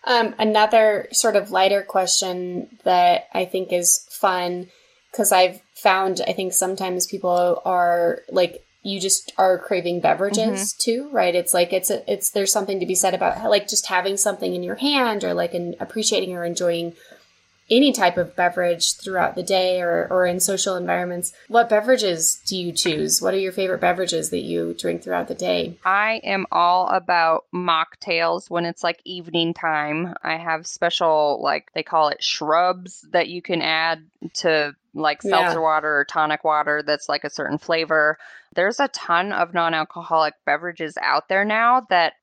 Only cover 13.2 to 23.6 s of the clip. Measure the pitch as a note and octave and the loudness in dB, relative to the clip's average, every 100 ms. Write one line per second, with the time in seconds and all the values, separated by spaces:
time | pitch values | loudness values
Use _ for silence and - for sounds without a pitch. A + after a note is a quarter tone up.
13.2 | F#3 - A3 G#3 - - - F#3 F#3+ G3 | -2 -2 2 2 2 -4 0 -2 -2 -2
14.2 | G#3 G3 F#3+ F3+ F3+ G3+ C#4 C#4+ B3 G#3 | -2 -2 -4 -4 -6 -4 0 2 0 0
15.2 | F3+ F3 F3 F3+ F3 E3+ - A3+ G#3+ G3+ | -2 -2 -2 -4 -6 -8 -8 -4 -2 0
16.2 | F#3+ F3+ E3+ E3+ F3+ E3+ E3+ E3+ - - | -2 -6 -6 -2 -2 -2 -6 -12 -20 -20
17.2 | _ _ _ _ _ A#3 C#4 - F3+ F3 | _ _ _ _ _ 4 4 4 2 2
18.2 | E3+ - F3 F3 F3 E3+ - - G3 F#3 | -4 0 0 2 0 0 -2 -4 -6 -2
19.2 | D#3 - F3 F#3+ F#3 F3+ F3 E3+ - F#3 | -2 -2 -2 0 2 0 0 0 0 2
20.2 | F3+ F3+ F#3 F#3+ G3 F#3 F3 F3 F3+ F3 | 2 0 -2 -2 -2 -4 -2 -2 -2 -6
21.2 | F3 - - A3+ A#3 G#3+ A3+ B3+ G#3 E3+ | -8 -12 0 2 4 2 4 2 2 0
22.2 | D#3+ - - F#3+ F3 D3+ F3+ D3+ D#3 - | -2 -2 -6 -6 -4 -2 0 0 0 0
23.2 | F#3 F#3+ F#3+ F#3 | 0 -2 -2 -4